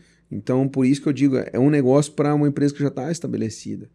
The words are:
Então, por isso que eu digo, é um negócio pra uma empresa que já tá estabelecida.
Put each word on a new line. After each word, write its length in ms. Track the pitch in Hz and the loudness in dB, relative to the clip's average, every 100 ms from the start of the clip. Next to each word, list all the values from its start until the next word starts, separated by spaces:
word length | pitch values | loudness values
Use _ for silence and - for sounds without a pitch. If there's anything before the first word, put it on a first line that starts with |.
| _ _ - | _ _ -14
Então, 360 | 104 104 127 135 | -8 -2 0 0
por 180 | 135 127 | 0 0
isso 160 | 143 | 2
que 60 | 151 | 0
eu 40 | |
digo, 240 | 127 139 127 | 0 2 0
é 220 | - 107 | -2 2
um 100 | 135 | 2
negócio 440 | 151 127 135 147 | 4 4 4 2
pra 220 | - 147 | -2 0
uma 120 | 147 147 | 2 0
empresa 240 | 143 143 | 2 0
que 80 | 143 | 0
já 60 | 143 | -4
tá 200 | 135 135 | -4 -6
estabelecida. 800 | 165 131 110 110 - 107 104 - | -6 -6 -4 -6 -8 -12 -12 -14